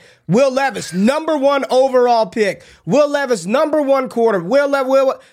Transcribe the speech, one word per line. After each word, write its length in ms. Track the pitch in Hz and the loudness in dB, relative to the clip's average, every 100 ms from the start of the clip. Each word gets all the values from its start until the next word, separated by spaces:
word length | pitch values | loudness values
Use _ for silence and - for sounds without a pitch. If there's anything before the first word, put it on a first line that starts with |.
| - _ - | -16 _ -2
Will 240 | 202 277 | 0 2
Levis, 420 | 254 269 185 135 | 0 -2 -4 -8
number 420 | 175 214 302 320 302 | -2 0 0 -2 0
one 300 | 269 277 254 | 0 0 0
overall 560 | 254 262 254 247 233 220 | 0 2 2 2 2 0
pick. 340 | 233 202 - - - - | -2 -4 -4 -12 -14 -2
Will 240 | 247 294 | 2 2
Levis, 380 | 285 269 233 170 | 0 -2 -4 -2
number 340 | 254 311 302 | -2 0 0
one 260 | 269 269 254 | 0 0 -2
quarter. 320 | 233 226 196 | -2 0 0
Will 280 | 170 277 285 | 0 0 2
Lev-, 180 | 277 262 | -2 0
Will, 340 | 269 269 - - | 2 2 -2 -10